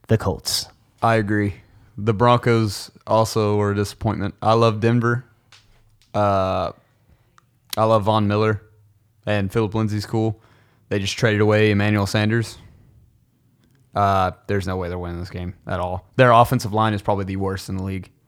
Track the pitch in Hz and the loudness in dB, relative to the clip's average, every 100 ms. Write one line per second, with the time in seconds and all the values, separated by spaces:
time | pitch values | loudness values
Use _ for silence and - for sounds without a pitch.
0 | - 110 95 78 - - - _ _ _ | -2 0 0 -6 -6 -6 -8 _ _ _
1 | 113 113 104 104 101 - _ _ - - | 0 0 0 0 -2 -4 _ _ -20 -6
2 | 104 101 120 123 123 113 110 - - - | -2 2 4 4 2 2 0 -4 -12 -18
3 | - 110 110 113 104 104 104 101 101 - | 0 2 2 0 0 0 0 0 -4 -2
4 | 110 87 98 - 107 113 113 107 113 120 | -2 -2 -4 -4 0 4 4 2 2 2
5 | 117 120 - _ _ - _ _ _ _ | 2 -2 -6 _ _ -20 _ _ _ _
6 | _ 104 104 98 95 95 90 - _ _ | _ -2 0 0 0 -2 -4 -8 _ _
7 | _ _ _ _ _ _ _ - 110 110 | _ _ _ _ _ _ _ -2 2 2
8 | 101 107 101 104 110 104 - _ _ _ | 2 2 2 0 0 -2 -8 _ _ _
9 | _ _ - 104 95 117 110 110 110 107 | _ _ -4 -2 -2 -2 -2 -2 -2 -4
10 | - 113 110 107 _ _ _ _ _ 104 | -4 -2 -2 -4 _ _ _ _ _ -4
11 | - - 117 104 107 107 110 101 104 104 | -4 -2 0 2 4 4 4 4 2 2
12 | 98 110 107 113 110 - - - _ _ | 0 0 0 -2 -4 -12 -20 -20 _ _
13 | _ _ _ _ _ _ _ _ _ - | _ _ _ _ _ _ _ _ _ 0
14 | 98 95 92 - - 101 92 92 87 90 | 2 2 0 -4 -4 -4 -2 -6 -6 -6
15 | 87 85 87 90 90 - - 90 90 92 | -8 -8 -10 -10 -10 -12 -8 -6 -4 -8
16 | - - 127 117 120 131 104 107 110 104 | -6 2 6 6 4 2 -2 0 0 -2
17 | - 101 95 95 95 95 - 95 95 95 | -2 -4 -4 -4 -6 -6 -8 -8 -6 -8
18 | - _ | -10 _